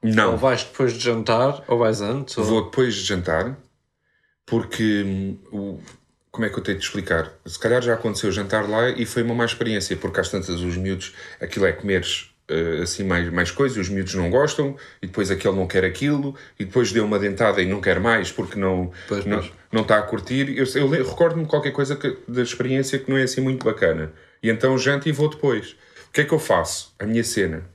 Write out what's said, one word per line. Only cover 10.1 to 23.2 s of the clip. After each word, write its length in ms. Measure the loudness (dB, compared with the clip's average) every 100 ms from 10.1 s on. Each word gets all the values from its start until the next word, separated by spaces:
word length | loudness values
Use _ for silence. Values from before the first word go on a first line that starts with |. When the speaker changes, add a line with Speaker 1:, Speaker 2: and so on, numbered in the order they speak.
| -2
Speaker 1:
às 100 | -2
tantas 320 | -2 -4 -4
os 140 | -2 -2
miúdos, 380 | -2 -4 -6 -14 -18 -12
aquilo 260 | -8 2 2
é 60 |
comeres, 640 | 2 0 0 0 -6 -8 _ _
eh, 320 | -2 0 -2
assim, 220 | -2 -2
mais, 280 | 0 0 0
mais 200 | 0 -2
coisa, 260 | 2 0 0
e 40 |
os 80 | -2
miúdos 260 | -2 -4 -2
não 140 | 2
gostam, 440 | 4 2 2 -2 -2 -14 -12
e 60 | -10
depois 220 | -4 -2
aquele 260 | 0 0 0
não 120 | 2
quer 180 | 2 2
aquilo, 500 | 0 0 0 -2 -6 -18 _
e 60 | -2
depois 260 | 2 2
deu 140 | 2 2
uma 140 | 2
dentada 420 | 0 2 2 4
e 40 | 2
não 140 | 0
quer 200 | 2 2
mais, 320 | 4 2 0
porque 260 | -6 -6 -2
não, 320 | 0 0 -2 -8 -6
Speaker 2:
Pois, 180 | -4 0
Speaker 1:
não, 120 | -2 -2 -12 _
não 120 | -2
Speaker 2:
pois. 40 | 4
Speaker 1:
tá 120 | 2
a 20 |
curtir. 560 | 2 -6 -2 -2 -2 0
Eu, 80 | 0 2
eu 120 | 2
le-, 140 | 2
recordo-me 420 | 0 2 2 2 0
qualquer 260 | 0 0
coisa 240 | -2 -2 -2
que, 220 | -4 -4 -6
da 140 | -2
experiência 560 | -2 -2 0 0 0 -2
que 120 | 0
não 80 |
é 60 | 0